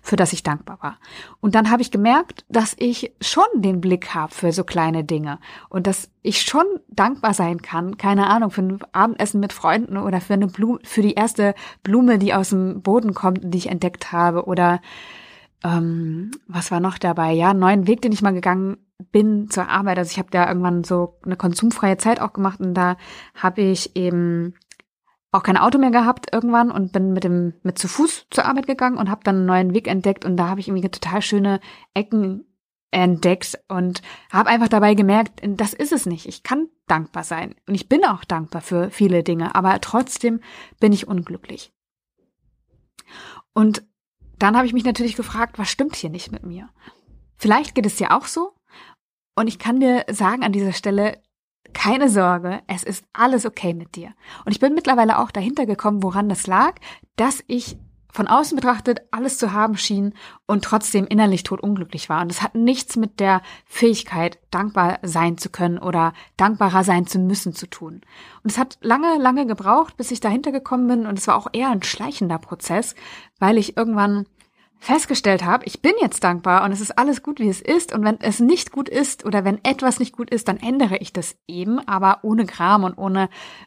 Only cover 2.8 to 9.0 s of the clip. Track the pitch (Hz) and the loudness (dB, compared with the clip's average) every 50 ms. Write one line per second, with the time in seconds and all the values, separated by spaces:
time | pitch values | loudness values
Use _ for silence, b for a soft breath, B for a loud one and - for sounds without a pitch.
2.8 | 247 240 240 - 247 - _ - - - - 330 403 480 440 233 190 190 185 175 | -2 -2 -2 -4 -8 -12 _ -8 -8 -2 2 2 2 4 2 2 0 0 0 0
3.8 | 175 185 180 180 - - - 165 156 156 - - 185 170 165 185 175 - - 170 | 0 0 0 0 -2 -4 -6 -6 -6 -6 -4 -2 -2 0 0 0 -4 -2 0 0
4.8 | 160 160 160 160 156 151 165 151 156 147 143 - B B B B B B B 185 | 0 0 0 -2 -2 -2 -2 -2 -4 -6 -8 -10 B B B B B B B -2
5.8 | 175 196 185 - - - _ _ - 214 196 - - - - 302 359 403 381 - | 0 0 -2 -2 -6 -12 _ _ -4 -2 -2 -2 -2 0 2 2 2 0 -2 -6
6.8 | - - - - 190 240 277 - - 220 196 - 175 170 170 170 - - - 165 | -10 -4 0 0 2 2 0 0 -2 0 0 0 0 0 -2 -4 -8 -8 -6 -6
7.8 | 175 185 202 - - 196 202 196 202 190 208 226 226 196 - 196 185 185 196 202 | -6 -6 -6 -4 0 0 2 2 4 4 4 2 2 0 -2 -2 -2 -2 -4 -6
8.8 | - - - 185 | -10 -4 0 0